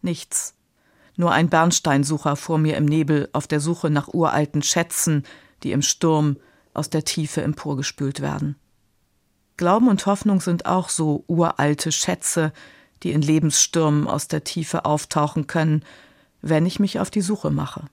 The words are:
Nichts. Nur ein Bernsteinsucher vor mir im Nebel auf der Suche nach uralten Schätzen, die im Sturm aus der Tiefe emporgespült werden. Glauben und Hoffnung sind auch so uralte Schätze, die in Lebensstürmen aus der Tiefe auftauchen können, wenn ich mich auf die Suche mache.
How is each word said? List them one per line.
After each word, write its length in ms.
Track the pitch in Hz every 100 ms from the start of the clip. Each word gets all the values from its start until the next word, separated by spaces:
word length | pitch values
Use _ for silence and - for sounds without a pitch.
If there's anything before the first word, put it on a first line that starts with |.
Nichts. 520 | 180 170 - - - _ _ _ _ _ _ -
Nur 160 | 175
ein 160 | 147 165
Bernsteinsucher 880 | 160 170 170 - 139 143 151 156 143
vor 220 | - 160
mir 180 | 156 156
im 80 |
Nebel 460 | 147 156 151 151 -
auf 140 | - -
der 140 | 151
Suche 280 | 147 170 160
nach 200 | 147 -
uralten 500 | 170 165 - 147 151
Schätzen, 640 | 143 - 165 - - 151 139 - _ _
die 100 | -
im 80 | 113
Sturm 560 | 143 - 170 156 151 139 _ _ _
aus 160 | - 147
der 140 | 156
Tiefe 360 | - - 151 -
emporgespült 800 | - 151 151 139 139 - 139 135
werden. 360 | 139 147 147 143 _ _ _ _ _ _ _ _ _ -
Glauben 320 | 175 202 247
und 180 | 202 -
Hoffnung 340 | 196 208 190
sind 240 | 175 175
auch 240 | - 180 180
so 340 | - 156 147 -
uralte 680 | 170 165 - 143 147 -
Schätze, 600 | - - 180 - - 156 - - - _ _
die 100 | 175
in 80 | 151
Lebensstürmen 880 | 147 156 151 143 - 170 160 147 147
aus 180 | 151 -
der 160 | 151
Tiefe 440 | - - 156 170 -
auftauchen 640 | 151 - - 147 - 143
können, 360 | 170 160 151 - - - _ _ _
wenn 240 | - 156
ich 160 | 170 -
mich 180 | 202 -
auf 120 | 190
die 100 | -
Suche 300 | 180 208 156
mache. 340 | 147 147 - 147